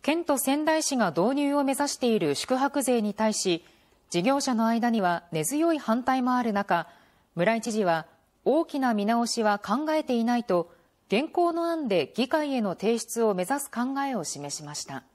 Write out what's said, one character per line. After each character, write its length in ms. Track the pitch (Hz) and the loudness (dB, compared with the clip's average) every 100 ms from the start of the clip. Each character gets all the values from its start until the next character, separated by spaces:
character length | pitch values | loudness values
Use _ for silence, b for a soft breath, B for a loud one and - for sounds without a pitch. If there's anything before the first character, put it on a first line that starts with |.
県 240 | - 320 339 | 0 -2 0
と 120 | 381 | 0
仙 280 | - 277 302 | 2 0 2
台 160 | 320 | 0
市 160 | 311 262 | 0 0
が 140 | 202 | 0
導 240 | 160 196 277 | 2 2 2
入 200 | 285 285 | 0 2
を 80 | |
目 100 | 269 | 0
指 160 | 269 285 | 0 -2
し 80 | - | 0
て 100 | 247 | 0
い 100 | 220 | 2
る 140 | 160 | 2
宿 220 | 143 - 254 | -2 0 0
泊 260 | 277 285 | 0 0
税 200 | 262 247 | 0 0
に 120 | 208 | 0
対 200 | 202 220 | 0 -2
し、 300 | 214 190 165 b b b b _ | 0 0 -2 b b b b _
事 140 | 175 | -2
業 160 | 185 277 | 2 0
者 160 | 277 233 | 0 0
の 120 | 226 | 2
間 220 | 233 240 | 2 0
に 100 | 226 | 2
は 240 | 185 170 - | 0 0 -2
根 140 | 160 156 | -4 -2
強 280 | 294 330 | 0 2
い 40 | 311 | 0
反 260 | - 226 | 0 -2
対 180 | 254 262 | 0 0
も 120 | 247 | 2
あ 80 | 247 | 0
る 120 | 233 | 0
中、 340 | 202 202 170 165 B B B B - | -2 0 0 -2 B B B B 0
村 200 | 180 226 | 0 2
井 60 | |
知 100 | 220 | -2
事 140 | 214 190 | -2 2
は、 220 | 165 156 _ _ _ | 0 -2 _ _ _
大 220 | - 277 330 | 0 2 2
き 140 | 285 | 0
な 160 | 262 214 | 0 0
見 100 | 202 | 0
直 220 | 233 233 | 0 0
し 160 | - | 0
は 160 | 214 208 | 0 0
考 300 | - 226 311 | 0 -2 0
え 100 | 311 | -2
て 120 | 302 240 | 0 0
い 80 | |
な 140 | 226 240 | 0 0
い 60 | |
と、 280 | 226 175 170 b b b _ | 0 0 -2 b b b _
現 220 | 196 320 | -2 0
行 240 | - 339 | 0 0
の 120 | 339 339 | 0 -2
案 220 | 330 277 | -2 0
で 240 | 185 135 - | 0 0 -2
議 120 | 262 | 0
会 260 | 311 302 | 0 0
へ 80 | 262 | -2
の 140 | 208 165 | -2 -2
提 220 | 220 233 | -2 -2
出 240 | - - | -4 -2
を 140 | 226 190 | 0 0
目 80 | |
指 160 | 180 277 | -2 -4
す 100 | - | -6
考 300 | - 247 277 | -6 -4 -4
え 140 | 277 247 | -4 -4
を 80 | |
示 320 | 151 135 143 143 | -6 -8 -10 -10
し 80 | |
ま 100 | 147 | -10
し 120 | 147 - | -12 -10
た。 180 | 135 - | -12 -14